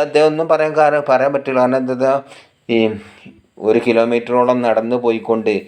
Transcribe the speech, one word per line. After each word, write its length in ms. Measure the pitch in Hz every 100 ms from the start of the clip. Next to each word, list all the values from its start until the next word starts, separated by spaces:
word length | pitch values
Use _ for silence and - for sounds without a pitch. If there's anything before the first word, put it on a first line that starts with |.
ഇതൊന്നും 460 | 147 147 156 156 165
പറയാൻ 280 | 160 156 151
കാരണം, 260 | 151 147 143
പറയാൻ 240 | 127 135
പറ്റില്ല. 280 | 143 135 131
കാരണം 160 | 123 131
എന്താ, 460 | 127 127 135 135 - - - _ -
ഈ 200 | 117 110 104 - - - - _ -
ഒരു 220 | 104 113 117
കിലോമീറ്ററോളം 760 | 113 117 120 117 123 123 127
നടന്ന് 340 | 120 110 113 123
പോയിക്കൊണ്ട് 640 | 120 113 107 113 110 101